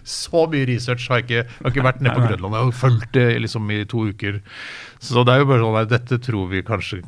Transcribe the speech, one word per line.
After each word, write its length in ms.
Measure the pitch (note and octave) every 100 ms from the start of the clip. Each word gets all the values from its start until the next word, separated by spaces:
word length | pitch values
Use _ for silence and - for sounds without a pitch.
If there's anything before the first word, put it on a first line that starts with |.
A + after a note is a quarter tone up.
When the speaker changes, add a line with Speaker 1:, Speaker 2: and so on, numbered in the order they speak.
Speaker 1:
så 460 | - - - E3+ E3
mye 160 | C#3+ B2+
research. 400 | A#2 - B2 -
Har 120 | A#2+
jeg 80 | A#2+
ikke, 160 | A#2
jeg 180 | A#2 -
har 80 | C3
ikke 140 | C3
vært 160 | B2+ -
nede 140 | B2+ B2+
på 40 |
Speaker 2:
Nei, 20 | A#2
nei. 100 | F2+
Speaker 1:
Grønland. 180 | F#2+ A2
Jeg 80 |
har 160 | B2+ A#2+
fulgt 320 | C3 A2+ -
det 160 | C3 A#2+ A#2
liksom 280 | A2 A2+ G#2
i 140 | G#2
to 240 | G2+ A2+ G#2+
uker. 320 | G2 G2+ G2+ - - - - - -
Så 220 | - A#2+
det 80 | B2
er 40 | C3
jo 20 | C#3
bare 160 | B2+
sånn, 120 | A2+ A2
nei, 60 |
dette 340 | A2 A#2+ A#2+ B2
tror 300 | B2 G#2+ F2+
vi 120 | F#2+
kanskje 420 | F2+ G2+ - F#2+